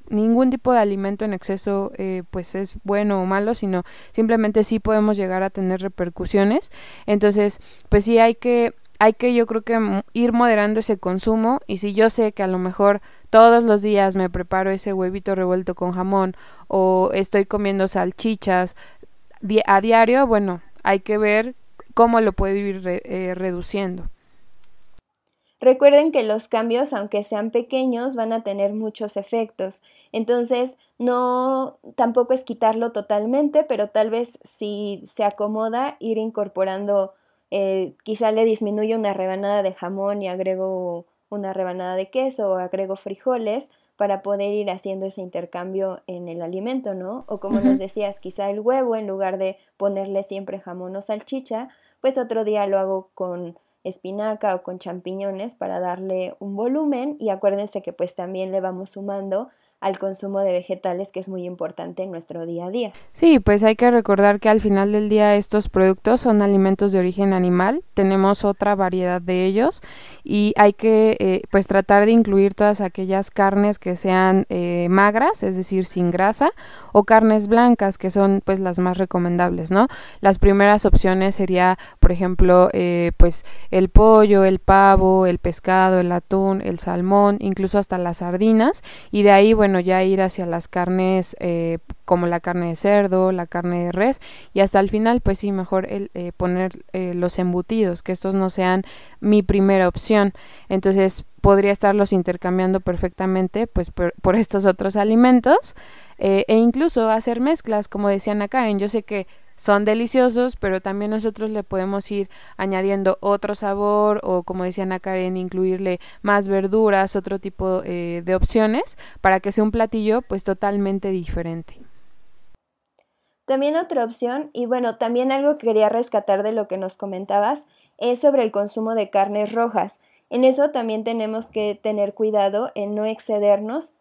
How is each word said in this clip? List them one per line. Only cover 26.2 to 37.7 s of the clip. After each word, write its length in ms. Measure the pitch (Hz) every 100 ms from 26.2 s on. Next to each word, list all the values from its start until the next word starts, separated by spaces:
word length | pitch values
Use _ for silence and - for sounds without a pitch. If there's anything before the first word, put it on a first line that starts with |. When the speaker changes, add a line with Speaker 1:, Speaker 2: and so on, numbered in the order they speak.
Speaker 2:
los 240 | 220 220 -
cambios, 440 | 226 226 233 294
aunque 320 | 208 208 208
sean 280 | 208 214 220
pequeños, 640 | 233 240 262 262 233 254 247
van 180 | 226
a 100 | 226
tener 300 | 220 196 202
muchos 420 | 214 220 - 208 202
efectos. 680 | 196 233 220 - 190 - _ _ _
Entonces, 640 | 226 226 240 240 247 254 - _ _
no, 800 | 247 247 247 254 254 262 262 - - -
tampoco 380 | 233 233 240
es 100 | 262
quitarlo 480 | 262 226 220 220 233
totalmente, 720 | 226 208 208 220 269 294 294
pero 240 | 302 226 208
tal 200 | 220 220
vez 300 | 226 240 -
si 640 | _ - 208 202 208 196 - -
se 80 |
acomoda, 760 | 202 202 208 220 220 233 269 -
ir 180 | 226 220
incorporando, 960 | 220 220 196 185 190 190 202 202 190 - _ _ _
eh, 420 | 202 196